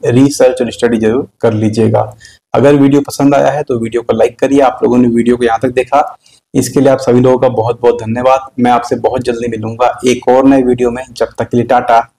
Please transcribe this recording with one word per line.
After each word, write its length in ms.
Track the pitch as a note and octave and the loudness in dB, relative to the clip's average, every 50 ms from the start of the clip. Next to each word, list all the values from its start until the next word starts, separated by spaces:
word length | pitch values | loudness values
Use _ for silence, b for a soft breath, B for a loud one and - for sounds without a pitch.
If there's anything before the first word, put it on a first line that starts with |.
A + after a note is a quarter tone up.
| - C#3+ | -2 0
research 540 | A#2+ B2 C#3 C#3 C#3 - B2+ B2+ B2+ - | 2 2 2 2 2 2 2 2 2 0
और 100 | A#2+ A2+ | -4 -6
study 260 | - - - A#2 A#2+ A2 | -4 -4 -2 -2 0 0
जरूर 300 | A2 A2 A2+ C3 D3 - _ _ | 0 0 0 -2 -4 -6 _ _
कर 120 | - A#2 G#2+ | -4 -2 -2
लीजिएगा। 480 | G#2+ A2 G#2+ G#2+ A#2+ A2 G#2+ A2+ A2+ A#2 A2 - B B B B B B _ _ | 0 -2 -2 0 0 0 0 2 0 -2 -4 -8 B B B B B B _ _
अगर 220 | A#2+ A#2+ C#3+ D3 | 2 2 4 4
वीडियो 260 | C#3+ C#3 C#3 C#3 C#3+ | 4 4 4 2 0
पसंद 340 | C#3+ - - - C#3+ C#3 C#3+ | -2 -4 -6 -2 0 2 2
आया 160 | C#3 C#3 C3+ | 2 2 0
है 120 | C3+ D3 D3 | -2 -4 -4
तो 160 | _ C3+ A#2 | _ -4 -4
वीडियो 220 | A2+ A2+ A2 A#2+ | -4 -4 -6 -6
को 120 | A#2 - A#2+ | -4 -4 0
लाइक 240 | A2 A2+ B2 A#2+ _ | 0 0 0 0 _
करिए। 200 | - C3 C3+ C#3+ | -2 0 2 2
आप 180 | C#3 B2+ B2 - - | 2 2 0 0 -2
लोगों 140 | A#2+ A#2+ B2 | 0 2 2
ने 100 | B2 A#2+ | 2 2
वीडियो 300 | A#2 A#2 A2+ A#2+ B2 A#2+ | 2 0 2 0 0 0
को 60 | B2 | 0
यहाँ 160 | A#2 A2+ A#2 | -2 -2 -2
तक 100 | - C3 | -4 -2
देखा, 320 | B2 B2+ B2 - - C#3+ D3 - - b b b b b b _ _ | -2 -2 -4 0 0 -2 -2 -2 -6 b b b b b b _ _
इसके 260 | - - B2 - D3 | -4 -4 -2 0 2
लिए 100 | C3+ C3+ | 2 2
आप 100 | C3+ C3 | 2 0
सभी 220 | - - A#2+ B2 | 0 0 2 2
लोगों 160 | B2 B2+ B2+ B2+ | 4 2 2 2
का 100 | C3 C3 | 2 0
बहुत 320 | A#2+ A2+ A2 A#2 A#2 A2+ | 0 0 -4 -4 -4 0
बहुत 200 | - A#2+ A#2 - | 0 0 0 0
धन्यवाद। 480 | A#2 A2 A2+ B2 B2 C3 C3 C3 - - _ - | -4 -6 -6 -2 0 0 0 0 -2 -8 _ -2
मैं 120 | B2 B2 | 0 0
आपसे 240 | B2 A#2+ - - C3 A#2 | 0 0 0 -4 -6 -4
बहुत 260 | A2+ A2 A#2 B2+ B2 | -2 -4 -4 -2 -4
जल्दी 240 | B2+ A#2+ A#2 A#2 A#2+ | -4 -6 -6 -6 -8
मिलूंगा 420 | A2+ A2 A2 A2+ A2+ A2+ B2 A#2+ - - - B2+ | -8 -8 -8 -10 -4 0 0 -2 -2 0 -2 -2
एक 200 | B2 B2 - - | -2 0 0 2
और 160 | B2 C3 C3 | 2 4 4
नए 180 | C3+ C#3 C3+ B2+ | 4 4 4 2
वीडियो 280 | B2 B2 A#2+ B2 B2 | 2 0 0 0 -4
में। 120 | A#2 B2+ B2+ - | -4 -6 -12 -14
जब 220 | - - A#2 - - - | -6 -6 -6 -6 -4 -8
तक 100 | A#2 - | -8 -4
के 80 | - B2 | -2 -2
लिए 80 | A#2+ | 0
टाटा। 340 | A#2 C3 B2+ B2 - A#2 A#2+ A#2 - _ | 0 0 0 2 2 0 0 0 -2 _